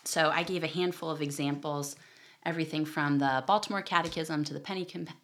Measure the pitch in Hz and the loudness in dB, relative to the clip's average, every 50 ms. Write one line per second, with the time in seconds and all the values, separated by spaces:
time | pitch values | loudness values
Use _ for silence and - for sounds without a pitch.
0 | - - - 170 160 151 - 170 175 180 185 175 160 156 160 175 180 180 175 - | -8 -2 2 4 4 4 4 2 0 0 0 -2 -2 -2 0 0 0 0 0 -2
1 | 170 160 156 156 151 143 143 151 143 143 143 143 - 156 147 143 139 139 - - | -4 -4 -4 -2 -2 -4 -2 -2 0 0 -2 -2 -2 -4 -2 -2 -4 -6 -8 -12
2 | - - - - - - - - - 170 165 170 160 156 151 156 156 151 - 160 | -18 -20 -20 -20 -20 -20 -14 -8 -4 -4 -2 -2 -2 -2 -2 -2 -2 -2 0 0
3 | 147 143 143 139 139 139 131 131 131 - 202 214 208 - 208 196 190 - 190 170 | 2 2 4 4 4 4 4 2 4 4 4 4 4 0 -4 -4 -2 2 4 4
4 | 170 165 - 165 160 160 160 151 147 147 139 143 143 - 190 185 175 180 - 175 | 4 2 -2 -4 -4 -2 -2 -2 -2 -2 -4 -8 -8 -6 -6 -6 -6 -6 -8 -10
5 | 165 156 - - | -10 -10 -12 -16